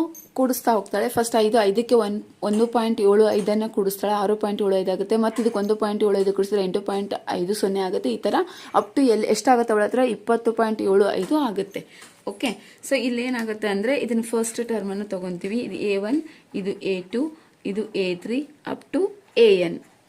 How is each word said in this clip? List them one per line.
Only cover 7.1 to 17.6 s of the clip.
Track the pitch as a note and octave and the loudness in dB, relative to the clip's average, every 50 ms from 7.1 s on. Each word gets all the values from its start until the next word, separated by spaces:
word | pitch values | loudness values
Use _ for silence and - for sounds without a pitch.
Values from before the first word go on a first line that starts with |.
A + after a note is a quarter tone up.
| - - - - F#3+ | -6 -8 -6 -6 -4
ಐದು | F3+ F3 F3+ G#3+ - | -4 -2 -2 -2 -2
ಸೊನ್ನೆ | - F#3+ G3 G3 F#3+ | -2 -2 0 -2 -2
ಆಗುತ್ತೆ. | F#3 G3 G3 - B3+ A3+ | -2 -2 -2 -2 -2 -2
ಈ | G#3+ - | -2 -2
ಥರ | G#3 A3+ D4+ F#4 - - - - - - G#3 | 0 0 -2 -2 -4 -8 -18 -8 -2 0 0
up | G#3 - - | 0 0 0
to | D4 C4+ B3 G#3+ | 2 4 4 4
ಎಲ್ಲಿ | G#3+ G#3+ - G#3+ | 2 2 0 0
ಎಷ್ಟಾಗುತ್ತೆ | - - C#4 B3+ A#3 A#3 A#3 G#3+ | 2 4 4 4 4 4 2 2
ಅವಳ | G#3 G#3 | 2 2
ಹತ್ರ? | - - B3 C4 B3 G#3 | 2 2 2 2 2 0
ಇಪ್ಪತ್ತು | G3 - - A#3 A#3 A#3 A3+ A3 A#3 | -2 -2 0 0 0 0 0 0 2
ಪಾಯಿಂಟ್ | A3+ A3 A3 G#3 G#3 G3+ | 0 0 0 0 2 4
ಏಳು | F#3+ G3+ G#3 G3 - - | 4 4 4 4 2 -2
ಐದು | F#3+ F3+ D4+ D#4 C#4+ | 0 0 0 0 0
ಆಗುತ್ತೆ. | A#3 F#3+ G3 F#3+ - - - - - - - - - - _ - - | 0 -2 -4 -6 -6 -8 -12 -14 -14 -20 -20 -20 -20 -20 _ -14 -12
ಓಕೆ, | G3 - - B3 G3 - - - - - - - | -8 -4 -4 -4 -4 -6 -12 -20 -20 -16 -6 -2
so | C#4 B3+ A3+ | -2 0 0
ಇಲ್ಲಿ | B3+ A#3+ A#3 A#3+ B3+ | -2 -2 -2 -4 -4
ಏನಾಗುತ್ತೆ | B3+ A#3 A3+ A3 G#3+ G#3+ A3 G#3 G3 | -4 -4 -4 -6 -6 -4 -2 -2 -2
ಅಂದರೆ | G3 G#3 A#3+ C4+ A#3+ - | 0 0 0 0 0 0
ಇದನ್ನು | A3 A#3+ A3+ A3+ - - | -2 -2 -2 -2 -2 -2
ಫಸ್ಟ್ | A3+ A3+ A#3 - - A#3 A#3 | -2 -2 -2 -4 -6 -4 -4
ಟರ್ಮನ್ನು | A3+ G#3 G3 G3 F#3+ G3+ G#3 G#3 G3 | -4 -4 -4 -4 -6 -6 -6 -6 -8
ತೊಗೊತೀವಿ. | F#3 F#3 F#3 F3+ F3 - G3 G#3+ B3 B3 | -8 -6 -8 -8 -8 -6 -4 -4 -4 -4
ಇದು | A3 F#3+ - - G#3 | -6 -6 -4 -2 -2
ಎ | G3 G3 G3+ G#3+ | -2 -2 -2 -2
ಒನ್, | C4+ D#4+ D#4+ - - - _ _ - G#3 | -2 -2 -4 -6 -14 -20 _ _ -8 -6
ಇದು | F#3 G3 G3 - - F#3+ F#3+ | -6 -6 -6 -6 -4 -4 -4
ಎ | F#3 F3+ - - | -4 -6 -6 -4
ಟು, | A#3 D4+ D#4+ - - - _ _ _ | -4 -4 -4 -8 -12 -20 _ _ _